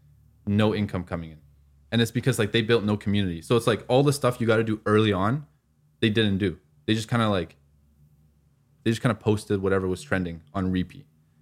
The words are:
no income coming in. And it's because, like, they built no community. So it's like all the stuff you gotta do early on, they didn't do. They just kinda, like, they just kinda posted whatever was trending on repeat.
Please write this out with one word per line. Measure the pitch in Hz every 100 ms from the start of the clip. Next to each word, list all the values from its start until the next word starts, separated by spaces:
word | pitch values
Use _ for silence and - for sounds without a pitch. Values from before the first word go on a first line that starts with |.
| _ _ _ _ 104
no | 104 107
income | 101 101 92
coming | 90 85 80
in. | 76 - _ _ _ _
And | 113
it's | 113
because, | 123 135 117
like, | 104
they | 117
built | 110 117
no | 104 104
community. | 101 101 95 82
So | - 120
it's | 127
like | 104 -
all | 127
the | 143
stuff | 139 123 123
you | 113
gotta | 110
do | 110 107 104
early | 107 110
on, | 92 101 143 - _ _ _ _ _
they | 113
didn't | 107 107 95
do. | 98 87 _ _ -
They | 110
just | 107
kinda, | 120 110
like, | 95 82 - _ _ _ _ _ _ _ _ _ _ _ _
they | 110
just | 113
kinda | 131 110
posted | 110 107 - 101
whatever | 95 95 92
was | 90
trending | - 104 87 82 -
on | 98 92
repeat. | 92 90 - - _ _ _